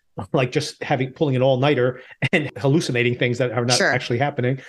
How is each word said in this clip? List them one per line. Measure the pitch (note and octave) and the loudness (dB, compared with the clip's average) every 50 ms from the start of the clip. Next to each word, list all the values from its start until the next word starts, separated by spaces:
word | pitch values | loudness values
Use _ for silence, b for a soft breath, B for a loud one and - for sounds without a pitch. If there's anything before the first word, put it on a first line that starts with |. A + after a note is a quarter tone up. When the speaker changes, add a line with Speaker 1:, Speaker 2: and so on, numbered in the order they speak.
| B B _ - G2+ - - | B B _ -14 -8 -2 0
Speaker 1:
like, | D3 B2+ B2 | 0 0 0
just | - D3 C#3 - - - - | 0 -2 -4 -4 -8 -8 -4
having, | - D3+ B2 C3+ C3 - | -2 -2 -2 -2 -4 -4
pulling | - E3 C#3+ C3 | -2 -2 0 2
an | B2 B2+ | 2 2
all-nighter | C3+ C3 B2 C3 D3 D3+ B2+ B2 B2+ B2 B B B B B - - - | 2 2 4 2 2 2 2 2 0 -2 B B B B B -2 0 0
and | E3+ D3 B2+ - | 0 -2 -2 -6
hallucinating | - - C#3 C#3 E3+ - - B2+ B2 A#2+ A#2+ A#2+ - | -2 0 2 2 2 2 0 0 0 2 0 0 0
things | C#3+ B2 A#2+ | 0 0 0
that | A2+ C3 B2 G#2+ | 0 -2 -2 -2
are | B2 A#2+ | -2 0
not | B2 B2 | 0 2
Speaker 2:
Sure. | - G3 D#3+ C#3 | 2 2 2 0
Speaker 1:
actually | C3 - - B2 A#2 | 0 -2 -2 -2 -2
happening, | C#3+ D3 C#3 - B2 B2 C#3 C3+ B | -2 -2 -2 -2 -2 -2 -2 -4 B